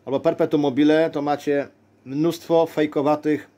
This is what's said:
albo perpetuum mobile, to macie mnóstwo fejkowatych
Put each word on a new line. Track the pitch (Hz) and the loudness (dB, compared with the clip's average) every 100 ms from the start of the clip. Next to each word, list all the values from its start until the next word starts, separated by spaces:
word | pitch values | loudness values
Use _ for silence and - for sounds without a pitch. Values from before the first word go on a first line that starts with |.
| - | -6
albo | 135 | -2
perpetuum | 156 165 165 151 | -2 0 0 2
mobile, | 143 127 151 156 160 | 0 2 4 4 2
to | 151 | -2
macie | 143 143 147 143 131 _ _ _ 127 | -4 -4 -2 -2 -4 _ _ _ -10
mnóstwo | 139 165 160 - 165 160 | -2 -2 -2 0 2 2
fejkowatych | - 151 151 151 151 151 147 - | 0 -2 0 0 0 -2 -4 -6